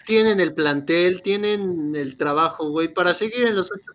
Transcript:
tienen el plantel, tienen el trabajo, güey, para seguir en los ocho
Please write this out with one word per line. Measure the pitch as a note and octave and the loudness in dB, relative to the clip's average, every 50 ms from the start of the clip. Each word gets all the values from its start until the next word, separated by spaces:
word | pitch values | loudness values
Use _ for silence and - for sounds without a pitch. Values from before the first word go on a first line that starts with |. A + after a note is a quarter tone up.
| - | -4
tienen | - A3 A3 A3 A3 G#3 F#3+ | 2 4 4 4 4 4 2
el | F3 D#3+ D#3 | 2 0 0
plantel, | D#3+ D3+ D3 C#3+ C#3+ C#3+ - E3 E3+ F3 F#3 F#3 F3+ - | 0 0 0 0 -2 0 0 2 4 4 2 2 0 -2
tienen | G3 G3 G3+ G#3 G#3 G#3 G3+ G3 F#3 F3 D#3+ D3 D3+ D3+ | -2 -2 0 0 0 0 0 -2 -4 -4 -4 -4 -4 -4
el | D3 C#3+ C3 C3 | -4 -6 -6 -6
trabajo, | - D3+ D3 D3 D#3 E3 D#3+ E3 - D#3 D3+ | -4 -2 -2 0 2 0 0 0 -4 -6 -4
güey, | D3 D#3+ E3 D#3+ D#3+ | -2 -2 -2 -2 0
para | F#3 F3 F3 - | 0 2 2 2
seguir | - G#3+ A3 A3+ B3 A#3+ | 0 -2 -4 -2 0 0
en | A3+ G#3+ | 0 0
los | G3 F3 - | 0 -2 -4
ocho | G#3 G3 - - - | -6 -12 -16 -18 -18